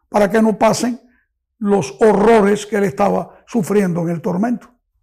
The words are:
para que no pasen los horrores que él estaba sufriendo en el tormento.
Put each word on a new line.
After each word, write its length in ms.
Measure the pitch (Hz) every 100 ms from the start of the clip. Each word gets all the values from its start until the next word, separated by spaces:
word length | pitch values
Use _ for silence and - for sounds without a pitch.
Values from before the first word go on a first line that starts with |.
| _
para 220 | 208 202
que 100 | 226
no 160 | 220 208
pasen 440 | 220 - 233 240 _ _ _ _ _ -
los 340 | 202 196 - -
horrores 680 | 220 202 208 233 202 202 -
que 100 | 214
él 80 |
estaba 580 | 196 - 202 185 170 - -
sufriendo 540 | 240 165 208 190 170
en 80 | 165
el 120 | 170
tormento. 460 | 202 180 233 240 - _ _ _